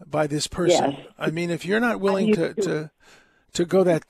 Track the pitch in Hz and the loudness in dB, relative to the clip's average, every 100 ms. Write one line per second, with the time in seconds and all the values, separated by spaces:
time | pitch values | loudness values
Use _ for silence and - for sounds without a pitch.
0 | - 151 151 147 - - 175 160 139 135 | -6 -2 -2 -2 -4 -2 2 4 2 -2
1 | - - 156 160 175 165 170 214 240 202 | -12 -6 -4 -2 -4 -4 -2 -2 0 0
2 | 196 196 214 202 165 - 185 156 156 - | 0 2 2 2 0 -2 -4 -4 -6 -14
3 | _ - _ _ _ - 175 190 180 156 | _ -20 _ _ _ -4 0 2 4 2
4 | - | -2